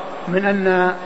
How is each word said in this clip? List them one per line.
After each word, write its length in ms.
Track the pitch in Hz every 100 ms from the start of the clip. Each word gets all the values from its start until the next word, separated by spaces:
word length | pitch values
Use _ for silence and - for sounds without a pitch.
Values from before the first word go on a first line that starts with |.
| - - -
من 180 | 180 196
أن 480 | 202 190 185 180 180